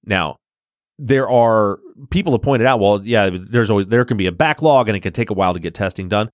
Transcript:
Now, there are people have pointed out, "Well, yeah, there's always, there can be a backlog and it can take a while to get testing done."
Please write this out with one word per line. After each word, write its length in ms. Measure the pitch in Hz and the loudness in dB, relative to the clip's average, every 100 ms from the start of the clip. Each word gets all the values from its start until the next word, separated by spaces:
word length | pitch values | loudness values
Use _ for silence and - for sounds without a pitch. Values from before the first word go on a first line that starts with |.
| - | -4
Now, 300 | 98 78 - _ _ _ _ _ _ | -4 -4 -8 _ _ _ _ _ _
there 300 | 131 135 117 | 0 0 2
are 520 | 123 117 110 104 98 339 - 139 | 2 4 4 2 -2 -12 -20 -6
people 240 | 180 185 | -4 0
have 80 | 117 | -2
pointed 260 | 139 123 120 | 0 2 2
out, 140 | 123 | 2
"Well, 220 | 98 104 | 2 0
yeah, 240 | 98 113 98 | 0 0 0
there's 380 | 92 92 120 110 | -2 -2 -2 2
always, 200 | 104 95 | 0 2
there 180 | 117 123 | 0 0
can 100 | 110 | 0
be 100 | 92 | -2
a 60 | |
backlog 560 | 87 156 151 156 139 110 | 0 -2 0 2 4 2
and 80 | 101 | -4
it 40 | |
can 120 | 95 | -6
take 160 | 85 113 | -6 -6
a 60 | |
while 200 | 98 92 | -2 -2
to 60 | 87 | -2
get 140 | 82 | -8
testing 340 | - 98 - 92 | -6 -8 -6 -4
done." 220 | 104 107 | -4 -4